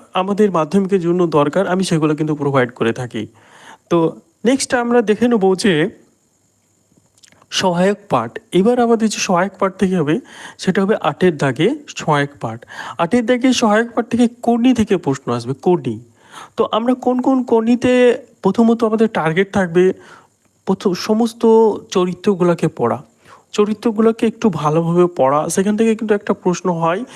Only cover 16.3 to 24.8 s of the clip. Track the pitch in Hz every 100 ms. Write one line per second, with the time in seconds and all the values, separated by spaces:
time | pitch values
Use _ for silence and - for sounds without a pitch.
16.3 | - - - 214 214 240 247 254 254 262
17.3 | 262 247 226 226 247 254 254 247 233 -
18.3 | _ 190 190 226 233 220 220 220 196 156
19.3 | 160 196 208 185 175 185 185 - - _
20.3 | _ _ _ - 190 208 175 - 220 233
21.3 | - 226 226 220 202 - 196 180 180 -
22.3 | 185 175 165 160 - 117 117 - _ -
23.3 | - _ - 208 208 240 214 226 226 226
24.3 | - 220 156 151 156